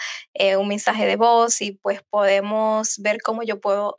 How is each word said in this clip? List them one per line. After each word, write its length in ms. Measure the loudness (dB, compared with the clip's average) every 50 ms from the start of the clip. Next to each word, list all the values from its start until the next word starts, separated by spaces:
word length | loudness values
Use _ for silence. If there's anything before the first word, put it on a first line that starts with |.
| -8 -12 -12 -14 -16 _ -4
eh, 220 | 0 2 2 2
un 140 | 2 0 -2
mensaje 360 | -4 -2 -2 -2 0 0 0
de 120 | 0 2
voz 440 | 2 4 4 6 4 4 2 0 -2
y, 120 | -4 -6 -10
pues, 280 | -6 -4 -4 -4 -4 -6 _
podemos 920 | -2 2 2 4 4 2 2 0 -2 0 0 0 0 0 -2 -4 -6 -4
ver 220 | -2 -2 -2 -2
cómo 220 | -2 -4 -4 -4 -4
yo 160 | -6 -6 -4
puedo 380 | -2 0 0 0 -2 -4 -6